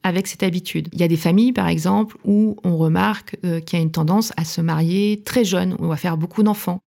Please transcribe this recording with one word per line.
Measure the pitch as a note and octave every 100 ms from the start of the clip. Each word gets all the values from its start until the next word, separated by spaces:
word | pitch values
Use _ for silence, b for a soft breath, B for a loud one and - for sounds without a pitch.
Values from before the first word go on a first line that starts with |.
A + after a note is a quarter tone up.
avec | F#3 F3+ G3
cette | -
habitude. | F#3+ F3 - - D#3+
Il | D#3+
y |
a | E3+
des | E3
familles, | E3 F#3 A#3+
par | B3 F3
exemple, | D#3+ E3+ G3+ G#3+ - -
où | G#3 G#3+ G#3
on | F#3 E3
remarque, | D#3+ F3 G3+ G#3 - G3+ F3+
euh, | E3
qu'il | D#3+ F3
y |
a |
une | D#3+
tendance | E3 D#3 G3+ A3+ -
à | D#3+
se | -
marier | E3 D#3 E3 F#3 G#3 G#3
très | - B3+
jeune, | G#3 F3+ F#3
où | - E3
on |
va | D#3
faire | F3+ E3
beaucoup | F3 -
d'enfants. | G#3+ G#3 - F3+